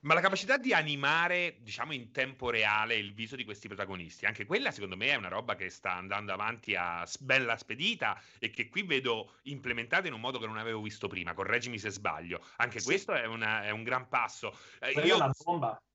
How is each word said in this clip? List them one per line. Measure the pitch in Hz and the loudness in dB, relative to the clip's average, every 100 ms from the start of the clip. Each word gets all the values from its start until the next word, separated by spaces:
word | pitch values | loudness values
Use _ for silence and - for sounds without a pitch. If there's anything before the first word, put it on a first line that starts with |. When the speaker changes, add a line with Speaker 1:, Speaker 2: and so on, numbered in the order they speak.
Speaker 1:
Ma | 147 | 6
la | 165 | 6
capacità | 185 190 196 269 | 6 2 2 2
di | 254 | 4
animare, | 185 156 143 139 160 175 180 175 95 | 4 4 2 4 4 4 2 0 -4
diciamo, | 113 - 131 | -12 -6 -4
in | 139 113 | -6 -6
tempo | - 131 131 123 | -2 -2 0 0
reale | 113 107 107 110 | 4 4 4 4
il | 113 101 | 2 0
viso | 101 110 | -6 -8
di | 131 | -6
questi | 107 101 107 | -8 -8 -8
protagonisti, | 98 98 92 85 - 101 | -6 -4 -4 -8 -2 -2
anche | 110 107 | -2 -2
quella | 196 269 | 0 0
secondo | 127 98 90 | -4 -6 -2
me | 127 | 2
è | 139 | 2
una | 92 | 0
roba | 92 120 98 | -4 -2 -4
che | 92 | -4
sta | - 95 | -6 -4
andando | 90 95 98 104 | -4 -2 -4 -4
avanti | 95 107 117 113 95 | -4 -2 -4 -2 -2
a | 87 85 | 0 -2
s-, | 85 - | -6 -8
bella | 135 131 123 113 | 2 2 4 -2
spedita | - 113 180 226 113 98 - - | -4 -4 -2 0 -2 -2 -8 -6
e | 117 | -6
che | - 113 | -4 -4
qui | 175 | -4
vedo | 196 139 127 113 104 - | 0 0 2 0 -2 -14
implementata | 135 139 123 120 117 170 185 | -12 -8 -4 -4 0 0 0
in | |
un | 117 | -4
modo | 120 127 | -4 -4
che | 110 | -4
non | 110 | -4
avevo | 113 113 | -4 -4
visto | 107 104 101 | -4 -4 -6
prima, | 92 85 | -4 -6
correggimi | 90 95 117 120 113 | -4 0 0 0 -4
se | 107 | -4
sbaglio. | 95 101 76 87 87 - - | -2 -4 -4 -4 -8 -8 0
Anche | 120 113 | 0 0
Speaker 2:
Sì. | 110 | 0
Speaker 1:
questo | 185 - | 0 2
è | 160 113 | -2 0
una, | 113 110 110 | -2 0 0
è | 104 | 0
un | 107 | -2
gran | 113 127 127 | 0 -2 0
passo. | 131 113 - 104 - - - | 0 0 -4 -8 -8 -18 -8
Eh, | 120 | -2
Speaker 2:
Quella | 143 160 | 2 6
Speaker 1:
io | |
Speaker 2:
è | 214 | 6
una | 139 135 | 6 2
bomba. | - 175 127 107 _ | 0 0 0 -4 _